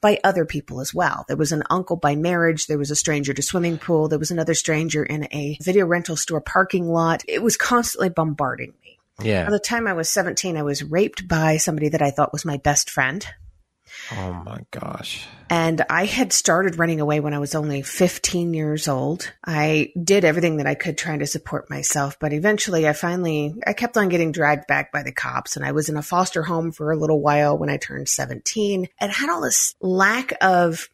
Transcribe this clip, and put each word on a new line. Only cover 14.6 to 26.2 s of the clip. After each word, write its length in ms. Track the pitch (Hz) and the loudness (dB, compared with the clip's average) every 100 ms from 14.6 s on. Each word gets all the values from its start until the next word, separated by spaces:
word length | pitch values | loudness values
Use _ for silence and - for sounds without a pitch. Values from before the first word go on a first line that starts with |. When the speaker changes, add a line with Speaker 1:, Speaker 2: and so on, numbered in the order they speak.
| - | -14
Speaker 2:
gosh. 560 | - - - - - - - - | -12 -10 -10 -10 -12 -14 -20 -2
Speaker 1:
And 340 | 170 165 160 - | 2 2 2 2
I 160 | 165 202 | 2 0
had 260 | 240 247 | 0 2
started 460 | - - 170 190 165 | 2 4 4 2 2
running 220 | 165 160 | 0 2
away 200 | 147 151 | 2 2
when 140 | 147 | 0
I 40 | 147 | -2
was 160 | 143 | -2
only 280 | 156 151 143 | -2 -2 -2
fifteen 720 | 131 - 180 - - 180 170 | -6 2 2 2 -4 -2 0
years 340 | 160 151 151 151 | 0 0 -2 0
old. 420 | 131 139 175 - - - | 0 0 -2 -6 -12 -4
I 460 | 156 151 156 - 175 | 0 2 2 0 -2
did 220 | 170 196 | 2 6
everything 320 | 175 156 170 156 | 6 4 2 2
that 100 | 143 | -2
I 80 | |
could 220 | 143 170 160 | -2 -4 -6
trying 220 | 170 151 | -4 -4
to 80 | 143 | -4
support 420 | 151 - 151 - | -6 -6 -8 -8
myself, 500 | 143 135 147 139 - | -6 -2 0 -2 -2
but 140 | 151 | -2
eventually 560 | 147 196 208 - 170 156 | 0 2 0 0 2 2
I 60 | |
finally, 600 | 151 175 180 175 151 147 190 - | 2 -2 0 0 0 -2 -4 -4
I 80 | |
kept 240 | 208 233 233 | -2 0 2
on 100 | 196 | 2
getting 240 | 175 165 | 2 2
dragged 340 | 151 147 147 - | 2 2 2 0
back 260 | 143 147 | -2 -2
by 100 | 147 | -6
the 100 | 139 | -6
cops, 440 | - 131 127 - - | -6 -4 -4 -6 -6
and 80 | |
I 80 | 135 | -2
was 180 | 143 151 | -2 -2
in 80 | 151 | -4
a 40 | |
foster 400 | 151 180 | -2 0